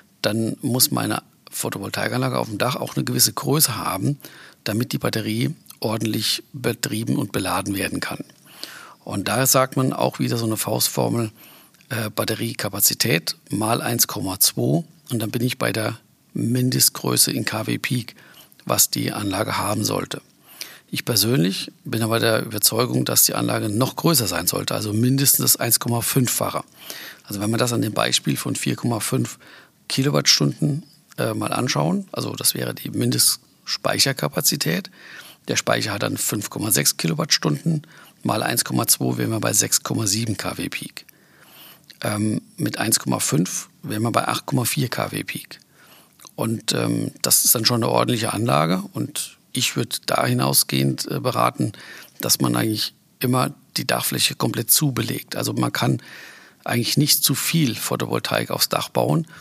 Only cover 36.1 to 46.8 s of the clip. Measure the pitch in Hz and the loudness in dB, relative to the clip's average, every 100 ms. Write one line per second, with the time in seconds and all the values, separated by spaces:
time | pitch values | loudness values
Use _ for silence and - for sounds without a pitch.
36.1 | 104 - 113 101 - 104 104 147 - 165 | -2 -2 -2 -4 -4 0 2 2 0 -2
37.1 | 156 160 - 160 147 - 156 - - - | -2 0 0 0 0 0 0 -2 -20 -20
38.1 | _ - 107 - 120 - 127 117 - 131 | _ -2 0 0 0 0 0 2 2 2
39.1 | 120 117 110 127 - 110 - - 117 110 | 0 0 0 0 2 2 0 0 -2 0
40.1 | 104 113 104 87 - - - - - - | 0 -2 -4 -4 -4 -6 -6 -10 -14 -20
41.1 | - _ - - - - - - - 117 | -20 _ -20 -20 -20 -20 -20 -20 -8 -4
42.1 | 104 107 107 - - - - 107 - - | 0 0 -2 -6 -6 -4 -2 0 0 0
43.1 | 120 - 143 180 - - _ - 107 117 | 0 2 2 0 -2 -10 _ -8 -2 0
44.1 | 113 - 113 - 135 117 - 127 - 110 | 0 0 -2 -2 -2 0 0 -2 -2 -4
45.1 | 101 - - - - _ _ - - - | -4 -6 -8 -12 -20 _ _ -20 -20 -20
46.1 | _ - - 113 113 - - | _ -14 -4 -2 -2 -2 0